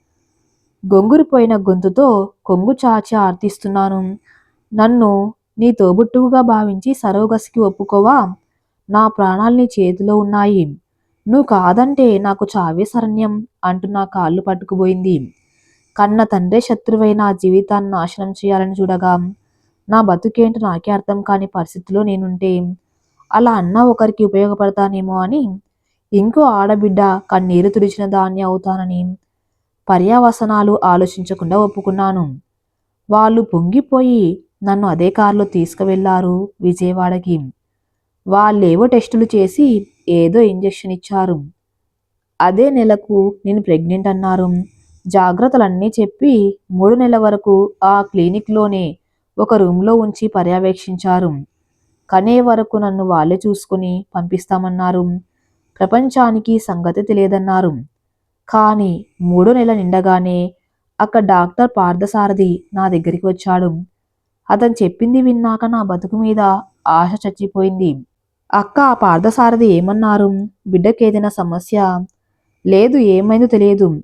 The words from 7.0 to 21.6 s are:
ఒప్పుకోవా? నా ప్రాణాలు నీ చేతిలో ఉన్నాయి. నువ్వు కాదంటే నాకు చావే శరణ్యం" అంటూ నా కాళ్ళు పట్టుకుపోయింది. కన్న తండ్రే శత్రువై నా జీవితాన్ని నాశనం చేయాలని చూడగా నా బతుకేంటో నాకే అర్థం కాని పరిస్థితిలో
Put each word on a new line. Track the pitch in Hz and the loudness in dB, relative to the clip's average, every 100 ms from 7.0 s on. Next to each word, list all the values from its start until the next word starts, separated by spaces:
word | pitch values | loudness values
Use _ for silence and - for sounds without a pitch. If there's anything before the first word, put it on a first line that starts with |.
| 214 196 214 220 - 233 | -2 0 0 -2 -4 -2
ఒప్పుకోవా? | 196 190 196 202 214 277 190 190 _ _ _ _ - | -2 -2 -2 0 2 2 0 -6 _ _ _ _ -4
నా | 208 220 | 0 0
ప్రాణాలు | 214 190 190 226 247 | 0 -2 0 2 2
నీ | 247 | 0
చేతిలో | 214 180 180 202 208 | 0 -2 -2 0 0
ఉన్నాయి. | 202 208 202 196 151 143 _ _ _ _ 208 | 0 0 2 2 0 -6 _ _ _ _ 0
నువ్వు | 262 | 0
కాదంటే | 277 202 180 202 262 277 247 196 | 2 0 2 2 2 2 2 2
నాకు | 202 196 202 208 | 0 -4 -4 -4
చావే | 170 165 | -4 -4
శరణ్యం" | 202 247 220 214 214 214 226 _ | -4 -4 -4 -2 -4 -6 -10 _
అంటూ | 180 185 196 | -6 -4 -6
నా | 202 190 | -6 -6
కాళ్ళు | 190 165 180 | -4 -2 -2
పట్టుకుపోయింది. | 190 185 190 190 185 185 185 160 123 _ _ _ _ _ _ - | -4 -6 -6 -2 0 0 -2 -2 -4 _ _ _ _ _ _ -2
కన్న | 202 214 | 0 2
తండ్రే | 220 196 180 226 | 0 -2 0 0
శత్రువై | 240 226 - 220 214 | 0 -4 -2 0 2
నా | 214 208 | 2 0
జీవితాన్ని | 190 185 190 196 208 196 | 0 0 2 2 -2 -4
నాశనం | 190 175 - 190 | -6 -6 -8 -12
చేయాలని | 190 202 190 190 190 | -6 -2 -2 -2 -2
చూడగా | 190 185 185 180 180 202 _ _ _ _ - | -2 0 0 0 -2 -10 _ _ _ _ -2
నా | 220 | 0
బతుకేంటో | 208 180 226 226 226 233 | 2 0 -2 0 0 0
నాకే | 208 170 208 | -4 -4 -4
అర్థం | 202 196 202 | -4 -4 -6
కాని | 202 196 196 | -2 -4 -4
పరిస్థితిలో | 185 | -8